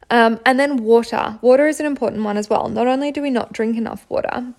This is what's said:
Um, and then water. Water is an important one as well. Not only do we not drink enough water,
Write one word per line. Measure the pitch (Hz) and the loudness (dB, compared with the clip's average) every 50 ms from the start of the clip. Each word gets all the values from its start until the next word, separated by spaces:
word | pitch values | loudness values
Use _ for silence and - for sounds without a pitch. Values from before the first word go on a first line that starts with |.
| - - | -6 2
Um, | 233 240 226 226 226 220 226 | 4 4 4 4 2 2 2
and | 254 262 254 | 2 2 2
then | 277 285 285 254 | 2 0 0 -2
water. | 214 214 233 233 233 - 233 - - - 214 - | 2 4 4 4 4 2 -4 -4 -4 -4 -6 -2
Water | - 247 254 269 294 311 | 2 4 6 6 4 2
is | 302 302 | 0 -2
an | 302 | -4
important | 294 285 262 247 202 - 208 214 | -4 -4 -2 -4 -4 -4 -4 -4
one | 208 208 208 | -4 -4 -4
as | 208 - | -2 0
well. | 226 - - - | 0 0 0 -2
Not | 214 214 240 254 | -2 -2 0 0
only | 262 262 285 294 | 0 0 -2 -4
do | 277 294 | -4 -4
we | 285 285 | -4 -2
not | 254 226 - - | -2 -2 -4 -4
drink | - - 220 226 233 | -6 -6 -4 -4 -2
enough | 226 226 - - - _ - | -4 -4 -6 -8 -12 _ -8
water, | - - - - - - 247 254 240 | -6 -4 -4 -4 -6 -6 -8 -10 -6